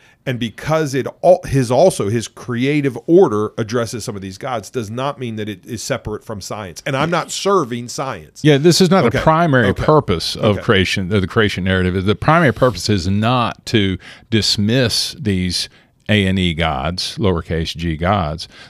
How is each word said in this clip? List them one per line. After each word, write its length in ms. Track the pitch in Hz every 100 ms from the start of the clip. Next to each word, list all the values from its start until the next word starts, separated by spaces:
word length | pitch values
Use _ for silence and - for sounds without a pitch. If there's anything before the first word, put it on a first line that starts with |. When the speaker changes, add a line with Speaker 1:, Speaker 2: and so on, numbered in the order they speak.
| _ _ -
Speaker 1:
And 120 | 120
because 520 | 117 - - 160 147
it 140 | 131 117 -
al-, 180 | 165 180
his 260 | - 135 117
also, 380 | 127 185 - 101
his 180 | 117 104
creative 720 | - - 120 135 151 139 117 -
order 460 | 175 170 104 107 -
addresses 460 | 107 120 113 120
some 120 | - 101
of 60 |
these 160 | 95 95
gods 320 | 135 120 101
does 200 | 127 104
not 300 | 117 139 139
mean 160 | 123 110
that 120 | 107
it 160 | 95
is 200 | - 117
separate 400 | - 127 - 107
from 160 | - 107
science. 420 | - 107 98 80
And 120 | - 135
I'm 140 | 160
not 200 | 170 -
serving 580 | - 190 196 123 120 123
science. 540 | - 135 101 78 -
Speaker 2:
Yeah, 160 | 151 139
this 220 | 165 165
is 100 | 185
not 140 | 190
Speaker 1:
Okay. 140 | 143 127
Speaker 2:
the 40 |
primary 460 | 160 156 170 131 101
Speaker 1:
Okay. 160 | 92
Speaker 2:
purpose 500 | 110 151 - 82 -
of 220 | - 107 95
Speaker 1:
Okay. 60 |
Speaker 2:
creation, 500 | 101 101 87 - 90
of 80 | 104
the 80 | 90
creation 340 | 117 104 -
narrative. 420 | 92 92 92 92
The 120 | 95 98
primary 360 | - 160 147
purpose 360 | - 131 95 -
is 180 | 104 87
not 580 | 101 110 127 113 - -
to 320 | 113 98 92 - - -
dismiss 840 | 110 - - 104 131 117 - - -
these 500 | 117 92 90 87 - _ _ _ -
A 160 | 104
N 140 | 95 95
E 160 | 90
gods, 640 | 80 82 67 76 90 - -
lowercase 580 | 101 85 - 82 82 -
g 200 | 85 76
gods. 500 | 85 104 76 80 - -